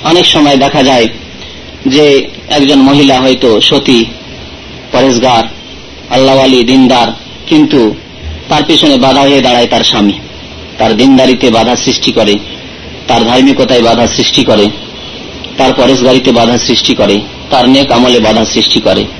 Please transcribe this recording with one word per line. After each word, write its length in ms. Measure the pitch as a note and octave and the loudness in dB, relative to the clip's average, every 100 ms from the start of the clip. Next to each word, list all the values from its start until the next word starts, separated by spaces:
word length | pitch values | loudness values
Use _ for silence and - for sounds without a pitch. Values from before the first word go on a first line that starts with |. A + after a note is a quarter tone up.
অনেক 220 | D3+ F3 E3 | 0 0 2
সময় 300 | E3 D3 C#3 | 2 2 2
দেখা 260 | C#3 D3+ | 2 2
যায় 260 | C3 B2+ A2 - - - - - - - C3+ | 2 2 0 -4 -16 -18 -18 -18 -18 -8 -2
যে 420 | C#3 D3 C#3 - - - | 2 4 2 -2 -14 -6
একজন 300 | D3 C#3 C#3 | -2 2 4
মহিলা 420 | C3+ C#3+ C#3 C3 | 4 4 2 2
হয়তো 400 | C3 B2+ B2+ B2+ | 0 2 2 2
সতী, 440 | - C#3+ C3+ A#2+ A2+ - - - - - - - - | 2 0 2 0 0 -8 -18 -18 -18 -18 -18 -18 -4
পরেজগার, 520 | B2 C3+ A#2+ B2+ A#2 A2+ - - - - - - | 0 2 2 2 0 -2 -10 -18 -20 -20 -20 -4
আল্লাহওয়ালি, 540 | B2 C3 C3+ C3 C3 | 0 2 2 2 2
দিনদার, 440 | A#2 C3 B2+ B2 A2+ - - - - | 2 4 4 2 0 -4 -16 -16 0
কিন্তু 480 | D#3 D3 C#3 A2 E2 - - - - - | 2 4 2 0 -2 -14 -16 -14 -14 -4
তার 140 | D3+ D3 | -2 0
পিছনে 300 | E3+ D#3 C3+ | 2 2 2
বাধা 240 | C3 C3+ | 2 2
হয়ে 200 | C#3 C#3 | 2 2
দাঁড়ায় 260 | B2+ B2 A#2+ | 2 0 0
তার 180 | A#2 | 0
স্বামী। 280 | A#2 A#2+ G2+ G2 - - - - - - | 0 0 0 -2 -12 -18 -18 -18 -18 -4
তার 180 | A2 G#2+ | -2 2
দিনদারিতে 540 | C3 C3+ C3 A#2+ C3 | 4 4 4 2 2
বাধা 260 | A2+ A2+ A#2+ | 2 0 0
সৃষ্টি 360 | - - C3 | -2 -2 -2
করে, 260 | A#2+ G#2 G#2 - - - - - - - | 0 0 -2 -4 -16 -18 -18 -18 -12 -2
তার 160 | A#2+ | 0
ধার্মিকতায় 580 | A2+ B2+ C3+ C3 B2+ A#2+ | 2 2 2 2 2 2
বাধা 240 | A2+ A2+ A#2 | 2 2 0
সৃষ্টি 380 | - - - | 0 -2 0
করে, 240 | B2 G#2+ G#2 - - - - - - - - - | 2 2 0 -2 -14 -16 -16 -16 -16 -16 -12 -2
তার 160 | C3 | -2
পরেশগারিতে 600 | C3+ B2 C3 B2 C3 C3 | 2 2 2 2 2 2
বাধা 260 | A#2 A#2 A#2+ | 2 2 0
সৃষ্টি 360 | - A#2 - | -2 -2 -2
করে, 260 | B2 G2+ G2+ G#2+ - - | 0 2 0 -4 -16 -2
তার 180 | C3 B2 | 0 4
নেক 240 | C3+ C3 | 2 2
আমলে 280 | A#2+ B2 A#2+ | 2 2 2
বাধা 240 | G#2+ A2 | 2 0
সৃষ্টি 360 | A2 - G#2 - | 0 -2 0 0
করে। 240 | - G2+ G#2+ | 0 -2 -4